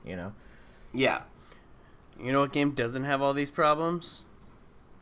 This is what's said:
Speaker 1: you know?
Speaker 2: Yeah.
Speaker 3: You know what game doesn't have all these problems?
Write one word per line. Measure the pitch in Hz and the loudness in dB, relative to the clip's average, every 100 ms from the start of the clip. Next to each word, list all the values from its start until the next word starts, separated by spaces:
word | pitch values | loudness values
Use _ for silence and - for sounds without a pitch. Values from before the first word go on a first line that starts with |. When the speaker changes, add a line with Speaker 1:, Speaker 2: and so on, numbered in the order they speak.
| - | -10
Speaker 1:
you | 90 | -10
know? | 90 104 - - - - - | -10 -12 -20 -20 -20 -20 -10
Speaker 2:
Yeah. | 123 127 78 - - - - - - - - - - | 0 0 0 -6 -20 -20 -20 -20 -20 -20 -20 -20 -10
Speaker 3:
You | 123 | 0
know | 139 | 2
what | 143 | 2
game | 143 143 | 2 0
doesn't | 131 117 131 | 2 -2 -2
have | 139 139 | -2 2
all | 139 | 2
these | 139 143 | 2 -2
problems? | - 156 151 165 175 - - - - - - - - - - | 2 2 4 2 -2 -6 -12 -16 -20 -20 -20 -20 -20 -20 -18